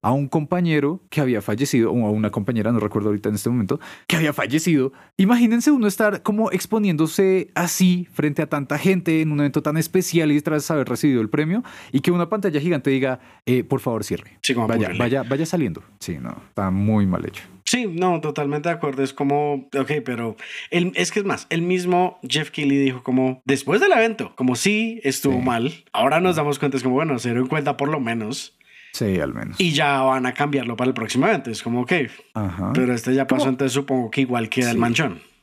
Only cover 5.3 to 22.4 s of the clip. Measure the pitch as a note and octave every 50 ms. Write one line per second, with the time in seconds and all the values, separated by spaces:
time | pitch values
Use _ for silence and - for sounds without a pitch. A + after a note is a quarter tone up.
5.3 | A#3+ A#3+ A#3+ G#3+ A3+ A#3+ A#3+ D4+ D4 C4 G#3+ G#3 F#3 - A3 G#3 G3+ - - -
6.3 | G3+ G#3+ A3 - - F3+ - - A3 A3 G#3 G3 E3 C#3+ D#3+ D#3 - - G3 F#3+
7.3 | F#3+ F#3 D#3+ - _ - F3 E3+ - - F#3 F3+ F3+ F3+ F3 - - - D3 D3+
8.3 | D3 - D#3 D3 D#3 D3 C#3 - D3 D3 - F#3+ F#3+ F3+ F3+ E3+ D#3+ D#3+ D#3 D#3
9.3 | D3+ D3 D3 C#3+ - D3+ D3 D3+ D3 D#3+ D#3+ - - F#3+ F3+ - - E3 D#3 D3+
10.3 | D3 D3 C#3+ E3 D3+ D3+ C#3+ - D#3+ D3 B2+ - B2 A2 - D3 C3 A#2 A2 G#2+
11.3 | - C#3+ D#3 D#3 F#3 A#3 B3 - - - - - - C#3+ - F3 F3 F3 E3+ E3
12.3 | A3 G#3+ G3 G3 D3+ C#3+ C#3+ F3+ E3 C#3 - C#3+ C3+ C3+ C3 C3 B2+ - - -
13.3 | - _ _ - B2+ B2+ - - C#3 B2+ - B2+ A#2 A2 G2+ - F#2+ - - -
14.3 | - _ - - C3 A#2+ A2+ G#2+ A2+ A2+ G#2+ - G#2+ A2 B2 A#2 C3 C3+ B2 A#2+
15.3 | C#3 C#3 E3 D#3+ - E3+ C#3+ G2 D#2 - - - - _ - - E2+ C#2 B1 A1+
16.3 | G1+ G1+ - - _ - G2 F#2+ F#2 G2 G2+ G#2+ A2 G#2+ G2+ F#2+ F2+ E2 D#2+ D#2
17.3 | - - - - - - _ - - B3+ A#3+ G3 E3 E3+ F#3 F#3 E3+ D3 - D#3
18.3 | C#3+ D#3 D3 C#3 D3 D3+ C#3+ E3+ E3+ E3 D#3+ C#3+ C3 C3+ C3+ C3+ - - D3 C#3
19.3 | C#3+ D3 D3 D3 C#3+ C3+ C3 _ - C#3 C3 C#3 D3+ D3+ A#2 B2+ B2 A2+ A#2 A2+
20.3 | G#2+ - - - - - - - E3+ F3 F3+ F#3 - - F3+ - - G#3 G3+ G3
21.3 | B2+ - - _ D#3+ E3 E3+ F3 F#3 F3+ F3 F3+ F3+ F3 F3+ F3 F3 - - B2+
22.3 | - D#3+